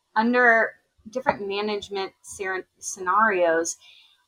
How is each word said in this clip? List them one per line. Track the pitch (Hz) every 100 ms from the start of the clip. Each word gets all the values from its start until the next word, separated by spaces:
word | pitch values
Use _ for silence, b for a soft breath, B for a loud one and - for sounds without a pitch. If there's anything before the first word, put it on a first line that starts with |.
| _ 214
under | 233 247 247 226 - - _ _ 214
different | 254 - - -
management | 196 214 208 202 196 190 -
ser-, | - - 190 185 - _
scenarios, | - - 185 202 226 185 170 165 165 - b b b b